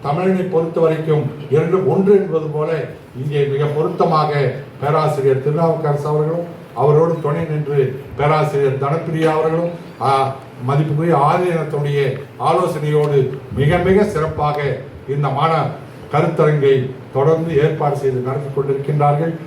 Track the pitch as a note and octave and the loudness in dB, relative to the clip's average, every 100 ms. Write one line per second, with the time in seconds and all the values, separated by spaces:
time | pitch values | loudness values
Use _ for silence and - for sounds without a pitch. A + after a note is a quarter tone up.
0 | C#3+ D#3 F#3 F#3+ F3+ D#3+ E3 E3+ D#3+ D#3 | -2 0 2 0 0 0 0 2 2 2
1 | D#3 D3 B2+ - - C#3+ E3+ F#3 C3 E3+ | 0 0 0 -6 0 0 2 2 2 2
2 | G3 G3+ F3+ D#3+ D3+ D3 D3+ D#3+ A#2+ - | 6 4 4 -2 -2 -4 -2 -2 -4 -10
3 | - B2 D3 C#3+ C#3 C#3 D3 D3 D#3+ - | -16 -8 -4 0 0 0 0 0 -2 0
4 | F3 D#3+ D3 D3 B2+ - - - C#3 D#3+ | 2 2 2 2 0 -2 -12 -6 0 0
5 | D#3 C#3 C3+ C3 C3+ D3+ E3 D#3 D#3 C#3+ | 0 2 2 2 0 2 2 2 0 -2
6 | D3+ D3+ D#3 E3+ - - - A#2 - D3 | 0 0 0 -2 -4 -10 -14 0 4 6
7 | E3+ D#3+ C#3+ D#3+ D#3+ D3+ C#3 C#3+ B2+ - | 4 2 -2 -2 -2 -4 -2 0 0 -2
8 | - - C#3+ - - C#3 C#3 B2+ C#3 E3 | -12 -2 0 2 2 2 0 0 -2 -2
9 | D#3+ D#3+ D#3+ D#3 D#3+ E3 E3+ - - - | -2 0 2 2 0 0 -2 -6 -14 -4
10 | A#2+ C3+ C3+ - - - B2 D3 D#3 D3 | 0 2 0 -4 -14 -10 -2 0 0 0
11 | E3 D3+ C#3+ E3+ F3+ E3 D3+ D3+ C#3+ C#3+ | 2 2 4 2 0 -2 -2 -4 -2 0
12 | C3+ G#2+ - - B2 E3 F3 D3 D3+ D3+ | 0 -2 -10 -6 0 2 0 -2 0 2
13 | D3 C#3+ B2+ - - - D3 F3 F3+ F#3+ | 2 2 0 -4 -10 -2 2 2 4 4
14 | G#3+ D#3+ D#3 - D3+ D3 C#3+ - - - | 4 0 -4 -2 -2 -2 -2 -4 -8 -16
15 | - C#3+ C#3+ C3+ D#3+ D#3+ A#2 - - - | -6 -2 -2 0 0 2 -2 -6 -14 -18
16 | - D3 E3+ - D3+ D3+ C3+ C3 B2 - | -4 0 0 2 2 4 4 2 0 -8
17 | - C3+ C#3+ D#3+ E3 D3 D3 - D3 C#3 | -6 0 2 2 2 2 2 2 -2 0
18 | C3+ B2+ B2 C#3 C#3 C#3+ C3+ C3+ C3+ D3 | -2 -2 -2 -4 -4 -4 -2 -2 -2 0
19 | D3 D3 E3 D#3+ | 2 2 -2 -4